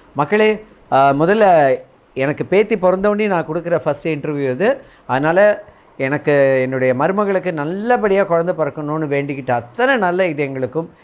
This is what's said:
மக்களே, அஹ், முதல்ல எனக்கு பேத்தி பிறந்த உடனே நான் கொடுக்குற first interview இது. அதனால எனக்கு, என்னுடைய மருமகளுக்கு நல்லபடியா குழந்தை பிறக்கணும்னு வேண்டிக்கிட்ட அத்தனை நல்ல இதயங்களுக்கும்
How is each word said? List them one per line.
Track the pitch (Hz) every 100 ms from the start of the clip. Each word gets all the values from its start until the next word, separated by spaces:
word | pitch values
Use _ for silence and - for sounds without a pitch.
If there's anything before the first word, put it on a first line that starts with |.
| _ 139
மக்களே, | 151 208 214 214 - - _
அஹ், |
முதல்ல | 131 139 139 165 220 196 165 135 123 - _ _
எனக்கு | 131 139 151 127
பேத்தி | 190 214 202
பிறந்த | 180 185 208
உடனே | 208 214
நான் | 170 151
கொடுக்குற | 165 170 160
first | 156 143 165
interview | 147 156 143 135
இது. | 127 220 277 - - -
அதனால | 131 156 180 208 202 - _ _ -
எனக்கு, | 135 143 151 143 135 131
என்னுடைய | 127 131 127
மருமகளுக்கு | 123 165 196 202 190 175
நல்லபடியா | 156 151 190 233 240 208 196
குழந்தை | 170 170 170 160
பிறக்கணும்னு | 143 156 147 160 151 139
வேண்டிக்கிட்ட | 143 135 127
அத்தனை | 120 117 - 262 254
நல்ல | 180 175 180
இதயங்களுக்கும் | 147 139 131 123 156 165 -